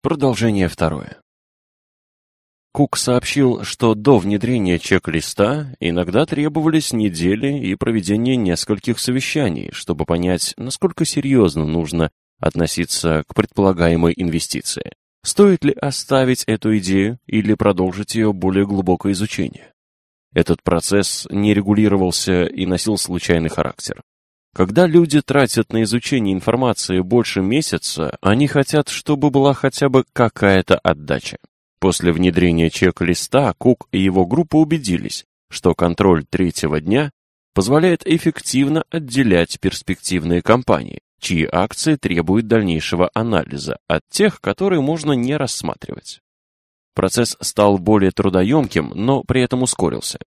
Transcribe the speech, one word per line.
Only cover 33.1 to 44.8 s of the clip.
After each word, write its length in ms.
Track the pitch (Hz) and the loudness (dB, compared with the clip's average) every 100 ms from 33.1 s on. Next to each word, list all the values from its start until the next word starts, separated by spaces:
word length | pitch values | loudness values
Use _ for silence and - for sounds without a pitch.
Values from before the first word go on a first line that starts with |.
| 87 - 127 131 - | -2 0 0 0 0
Кук 280 | 127 120 - | 0 0 -2
и 60 | 95 | -2
его 260 | 95 92 | 2 2
группа 320 | 87 135 165 156 | 2 0 0 2
убедились, 720 | 156 160 113 85 50 - _ _ _ | 2 0 -2 -4 -4 -12 _ _ _
что 240 | - 90 | -2 0
контроль 500 | 80 87 87 98 82 | 2 0 2 4 4
третьего 560 | 69 87 90 - 80 76 | 0 -2 -2 -2 -4 -2
дня 300 | 80 120 147 _ _ _ _ | 0 0 -2 _ _ _ _
позволяет 540 | - 98 147 180 170 - | -2 2 4 4 0 0
эффективно 800 | 160 165 - - 127 139 156 - | 0 0 -4 -4 -2 0 -2 -4
отделять 720 | 165 139 123 120 87 85 - | -8 -4 0 4 2 2 -2
перспективные 800 | 95 - - 90 - 90 78 87 | -4 -4 -8 -6 -4 -4 0 0
компании, 600 | - 120 123 85 50 - _ _ | 4 2 4 0 -2 -14 _ _
чьи 260 | - 85 78 | -4 -2 0
акции 440 | 87 101 - 156 151 | 0 -2 -2 -2 0
требуют 520 | - 87 82 104 110 | 0 -2 0 0 2
дальнейшего 600 | 113 98 80 - 87 87 | 0 2 -2 -2 0 0
анализа, 640 | 107 117 95 65 71 76 - _ | 0 -2 -2 -2 -8 -8 -10 _
от 160 | 80 _ | -4 _
тех, 320 | - 208 - | 0 0 0
которые 400 | - - 196 175 | -6 -2 -2 0